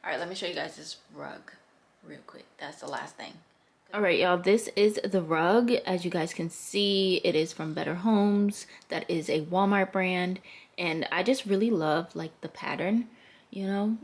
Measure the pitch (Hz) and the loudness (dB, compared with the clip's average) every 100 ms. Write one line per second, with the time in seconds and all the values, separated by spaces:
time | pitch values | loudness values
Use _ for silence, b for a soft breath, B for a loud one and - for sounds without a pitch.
0 | - 139 170 190 175 156 160 - 156 - | -6 -6 -6 -6 -6 -6 -8 -10 -16 -16
1 | _ 147 143 - - - _ _ _ _ | _ -14 -14 -14 -20 -20 _ _ _ _
2 | 175 147 - - - - 147 - 143 139 | -20 -20 -18 -20 -20 -14 -14 -12 -8 -8
3 | - - - - _ _ _ _ _ 208 | -8 -14 -16 -16 _ _ _ _ _ 0
4 | 202 170 180 180 180 220 - - 208 208 | 2 4 4 2 4 2 2 2 2 2
5 | 202 190 160 160 170 220 240 247 - 185 | 0 0 0 2 6 6 4 0 0 -2
6 | 175 175 165 - 170 - - 196 202 196 | -2 -2 -2 -4 -6 -6 -4 0 2 2
7 | 190 170 180 156 160 - 160 156 160 175 | 2 2 2 2 0 -4 -6 -4 -4 0
8 | 214 208 208 202 202 - - B _ 165 | 4 4 6 4 2 -2 -14 B _ -6
9 | - 170 156 156 156 180 202 202 190 190 | -2 -2 0 -2 0 2 4 4 2 0
10 | 185 180 180 185 B B B - 175 160 | 0 0 -2 -4 B B B -6 -4 -2
11 | - 170 202 262 202 196 233 196 156 156 | -2 0 2 0 2 2 2 2 2 2
12 | 180 165 160 - 160 - 175 147 175 226 | 0 -10 -12 -12 -14 -10 -8 -4 0 0
13 | 240 B B B B 196 196 196 208 220 | -2 B B B B -8 -4 0 0 -2